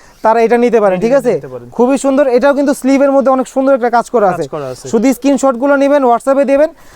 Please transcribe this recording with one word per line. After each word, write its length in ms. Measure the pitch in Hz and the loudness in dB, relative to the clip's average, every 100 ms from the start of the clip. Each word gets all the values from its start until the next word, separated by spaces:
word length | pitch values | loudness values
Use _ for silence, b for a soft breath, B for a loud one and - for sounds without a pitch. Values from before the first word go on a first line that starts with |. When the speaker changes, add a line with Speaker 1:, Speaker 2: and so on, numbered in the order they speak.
| b b | b b
Speaker 1:
তারা 180 | 220 226 | 0 2
এটা 180 | 226 233 | 2 2
নিতে 220 | 240 233 | 2 2
পারেন, 140 | 202 | 0
Speaker 2:
এই 60 | 185 | 0
Speaker 1:
ঠিক 100 | 220 | 0
Speaker 2:
ডিজাইনটা 180 | 277 240 | 0 0
Speaker 1:
আছে? 60 | |
Speaker 2:
নিতে 140 | 165 139 | -4 -6
পারেন। 220 | 127 120 | -16 -10
Speaker 1:
খুবই 280 | - 247 269 | -2 0 0
সুন্দর। 280 | 277 269 277 | 0 0 2
এটাও 280 | 240 285 | 2 2
কিন্তু 200 | 277 285 | 0 0
স্লিভের 380 | 269 254 269 277 | -2 0 2 2
মধ্যে 180 | 269 254 | 2 2
অনেক 180 | 262 254 | 0 -2
সুন্দর 260 | 269 269 | -2 0
একটা 160 | 269 240 | 0 0
কাজ 200 | 233 226 | -2 -2
করা 180 | 240 196 | 0 0
আছে। 140 | 175 | -2
Speaker 2:
কাজ 60 | 143 | -6
করা 180 | 156 135 | -8 -10
আছে। 220 | 127 131 | -12 -6
Speaker 1:
শুধু 240 | 226 247 | -2 0
স্ক্রিনশটগুলো 640 | 240 277 277 269 240 277 277 | 0 -2 0 0 -2 0 0
নেবেন, 280 | 277 285 | 2 0
WhatsApp-এ 400 | 254 233 269 269 | 0 0 0 0
দেবেন। 260 | 277 277 311 320 B | 0 0 0 -4 B